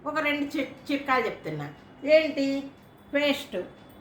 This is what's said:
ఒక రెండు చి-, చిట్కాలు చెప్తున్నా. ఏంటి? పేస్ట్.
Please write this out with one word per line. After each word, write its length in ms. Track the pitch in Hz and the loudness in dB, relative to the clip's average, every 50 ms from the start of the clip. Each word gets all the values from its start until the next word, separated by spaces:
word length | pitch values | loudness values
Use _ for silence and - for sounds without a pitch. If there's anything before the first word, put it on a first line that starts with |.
| - | -8
ఒక 120 | 285 294 311 | -4 -2 -2
రెండు 400 | 302 294 285 294 285 277 - - | 0 0 0 0 -2 -2 -2 -4
చి-, 340 | 269 - - - - - 285 | -4 -4 -6 -10 -6 -4 -2
చిట్కాలు 340 | 269 - - 262 254 233 | -2 0 2 2 2 2
చెప్తున్నా. 460 | 202 180 - - 156 156 151 143 143 147 - - - - - - | 0 -4 -6 -8 -8 -6 -6 -8 -10 -12 -16 -20 -20 -16 -4 2
ఏంటి? 680 | 277 302 320 311 311 294 294 269 269 269 277 269 - - - - - - - - - - | 6 6 6 6 4 0 0 0 0 0 -2 -4 -8 -14 -20 -20 -20 -20 -20 -10 -4 -2
పేస్ట్. 420 | 285 294 294 269 - - - - 185 180 - - - - - - - | 0 2 2 0 0 -4 -8 -8 -8 -8 -8 -12 -20 -20 -20 -20 -20